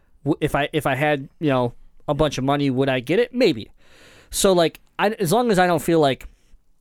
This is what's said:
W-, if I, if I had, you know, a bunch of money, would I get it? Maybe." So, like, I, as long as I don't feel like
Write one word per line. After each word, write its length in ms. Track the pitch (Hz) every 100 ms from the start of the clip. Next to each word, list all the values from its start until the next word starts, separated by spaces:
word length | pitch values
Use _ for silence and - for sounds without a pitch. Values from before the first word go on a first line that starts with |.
| _ _ 139
W-, 140 | 165
if 140 | 151 143
I, 140 | 143
if 140 | 151 147
I 80 | 131
had, 340 | 151 143 139 _
you 100 | 151
know, 260 | 131 123 - - - -
a 80 | 147
bunch 240 | 156 131
of 40 |
money, 280 | 135 143 143
would 180 | 127 135
I 100 | 131
get 200 | 123 190
it? 160 | 247 247
Maybe." 340 | 226 113 - - - - - - _
So, 220 | - 202
like, 260 | 175 160 - _ -
I, 120 | 202
as 240 | 220 170
long 180 | 220 247
as 80 | 185
I 80 | 180
don't 140 | 160
feel 180 | - 165
like 300 | 143 123 - - _ - _ _